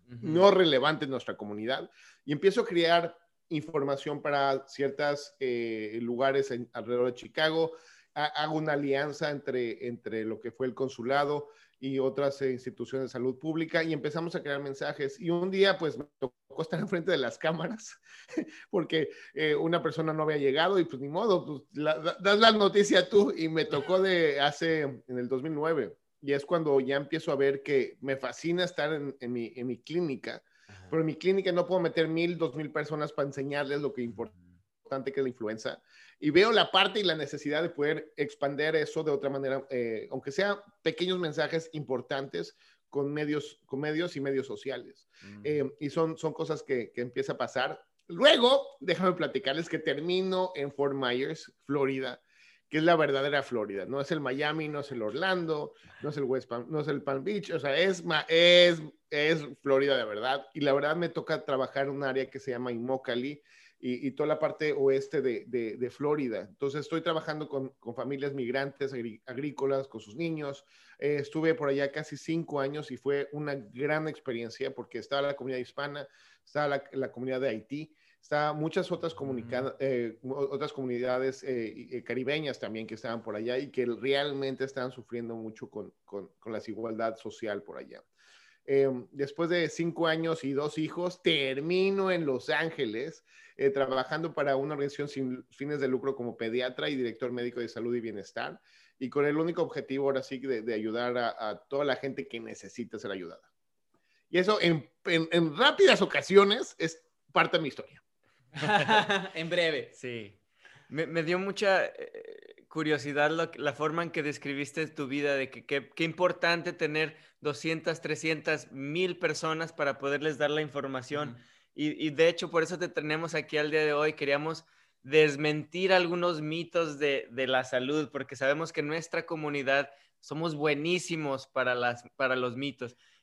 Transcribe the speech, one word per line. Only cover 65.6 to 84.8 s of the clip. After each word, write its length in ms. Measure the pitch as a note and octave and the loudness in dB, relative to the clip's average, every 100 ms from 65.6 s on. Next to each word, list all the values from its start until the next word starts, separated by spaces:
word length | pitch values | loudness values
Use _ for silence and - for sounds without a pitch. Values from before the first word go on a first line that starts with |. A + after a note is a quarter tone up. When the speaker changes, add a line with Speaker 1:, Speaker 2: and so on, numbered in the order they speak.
| A2+ A2+ | -4 -4
Speaker 2:
de 140 | B2 | -6
Florida. 560 | - D3 D3+ C3 G#2 G2+ | -4 -2 0 0 -4 -6
Entonces, 340 | - C#3 D3 | -6 -4 -4
estoy 180 | C#3+ E3 | -4 -4
trabajando 460 | E3 D#3+ D#3 D3+ D3 | 0 -2 -2 -6 -4
con, 220 | C#3 C3+ - | -6 -6 -10
con 160 | A2+ A#2 | -12 -8
familias 360 | B2 C#3 C#3 | -6 -4 -4
migrantes, 600 | C#3 A#2+ C3 C#3 - C#3 | -4 -2 -2 -2 -4 -6
agri-, 260 | C3 A#2 A2 - | -4 -8 -10 -12
agrícolas, 640 | A#2+ D3 C3+ C#3 C3+ C3+ | -8 -8 -2 0 0 -2
con 120 | A2+ | -10
sus 140 | G#2+ | -14
niños. 500 | A2+ E3+ D#3+ C#3+ C#3+ _ _ - - | -6 -4 -4 -6 -8 _ _ -20 -6
Eh, 160 | C#3 D3 | -2 -2
estuve 340 | C#3+ D#3+ D#3+ | -2 0 2
por 140 | D#3+ D3 | 2 2
allá 220 | C#3 C#3 | 2 0
casi 260 | D3+ C#3+ C#3+ | -2 -8 -8
cinco 440 | - E3 E3 C#3+ | -4 -4 -2 -2
años 300 | C3+ D3 C3+ | -2 -4 -8
y 40 | B2 | -6
fue 320 | C#3 C#3+ C#3 | 0 0 0
una 220 | D3 D3 C#3 | -6 -6 -6
gran 500 | G#2 A#2 D3 D3+ D#3 | -8 -4 0 0 0
experiencia 680 | D3 - A#2 A#2 - C3 | -6 -6 -6 -6 -6 -6
porque 260 | B2 A#2 A#2 | -6 -10 -10
estaba 240 | G#2+ C#3 | -4 -2
la 120 | C#3+ | 0
comunidad 240 | C#3 B2+ B2+ | -2 -4 -6
hispana, 480 | B2 - C#3+ C#3+ C3+ _ _ _ | -6 -8 -8 -8 -12 _ _ _
estaba 240 | _ D3 D3 | _ -2 0
la, 160 | C#3 - | 0 -4
la 180 | C3+ B2 | -6 -6
comunidad 300 | A#2+ C3 C3 | -6 -4 -2
de 80 | C3 | -2
Haití, 440 | A2 - D3 D#3 _ _ _ | -4 -6 -10 -10 _ _ _
estaba 320 | - D3 D3+ | -4 0 0
muchas 400 | D3+ D#3 F#3+ F3 | 0 -2 -2 -2
otras 220 | E3+ E3 | -2 -6
comunica-, 480 | - C#3 B2+ A#2 B2+ | -6 -6 -6 -4 -4
Speaker 3:
Mm. 140 | C3+ - | -4 -2
Speaker 2:
eh, 380 | C#3 B2+ A#2 A2+ | -2 0 -2 -6
o-, 260 | B2+ C3+ C#3 | -8 -4 -4
otras 180 | C#3 C#3+ | -2 -6
comunidades, 680 | - B2+ A#2+ B2+ B2+ C3 C3 | -6 -4 -2 0 0 0 -4
eh, 300 | C#3 B2 A2+ | -4 -4 -4
y, 220 | - A#2+ B2 | -8 -12 -10
eh, 80 | |
caribeñas 560 | A#2 A#2+ B2+ D3+ D3 A#2+ | -6 -4 -2 -2 -2 -6
también 260 | G#2+ A2 A2 | -6 -8 -8
que 80 | |
estaban 260 | A2 A#2+ A2+ | -8 -8 -8
por 140 | A2 | -6
allá 240 | G#2 A2+ B2+ | -6 -4 -4
y 140 | C#3+ | -4
que 120 | B2+ | -2
realmente 800 | A#2+ A2+ B2+ C#3 D3 C#3 C3+ C3 | -2 -2 0 0 0 -2 -4 -4
estaban 300 | C3+ C3+ | -4 -4